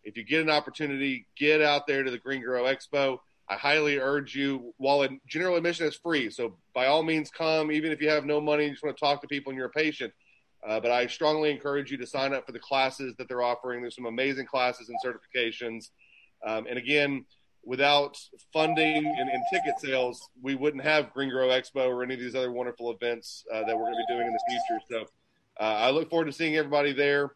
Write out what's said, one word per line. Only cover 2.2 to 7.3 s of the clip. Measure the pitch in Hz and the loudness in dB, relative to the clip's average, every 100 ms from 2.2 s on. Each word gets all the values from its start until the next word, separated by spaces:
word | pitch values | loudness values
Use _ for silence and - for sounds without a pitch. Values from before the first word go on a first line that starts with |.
| 135 135 | -6 -6
Grow | 120 127 | -2 0
Expo. | 127 135 - 143 135 123 _ _ - | 0 -2 -2 0 0 -2 _ _ -8
I | 98 | -2
highly | 143 151 147 143 | 2 2 2 2
urge | 131 143 139 | 0 0 -2
you, | 135 139 135 120 - | -2 -2 -2 -8 -2
while | 135 143 | 2 4
in, | 135 135 - | 2 -2 -8
general | 156 180 175 | -2 0 2
admission | 170 170 156 | 0 0 -4
is | |
free, | - 170 156 113 | -2 -2 0 0
so | - 117 90 _ | -4 -6 -6 _
by | 127 131 | 0 4
all | 156 | 4
means | 160 160 147 | 4 0 -2